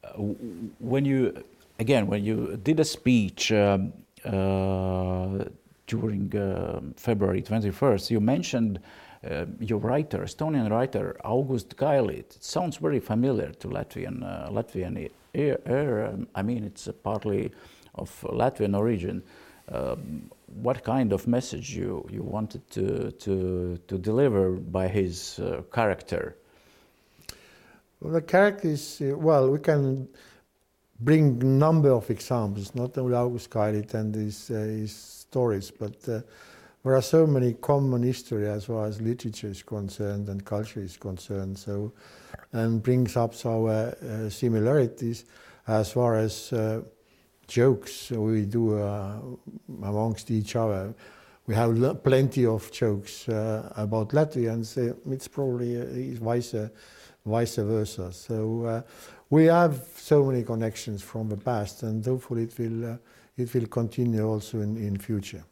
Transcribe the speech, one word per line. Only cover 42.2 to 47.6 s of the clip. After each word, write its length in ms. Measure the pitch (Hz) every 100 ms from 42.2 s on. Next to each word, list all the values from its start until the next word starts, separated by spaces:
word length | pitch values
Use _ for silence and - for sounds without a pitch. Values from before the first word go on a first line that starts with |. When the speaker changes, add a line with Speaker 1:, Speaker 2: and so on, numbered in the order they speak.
| - - -
Speaker 2:
and 280 | 113 113 113
brings 340 | 110 127 120 -
up 200 | 113 - 120
our, 440 | 113 113 110 113
uh, 400 | - - 110 110
similarities 960 | 98 123 110 110 147 120 - 117 117 - - - - -
as 240 | 110 110
far 240 | - 123 110
as, 360 | 110 - -
uh, 280 | 120 110 110 - _ _ _ _ _ -
jokes 640 | -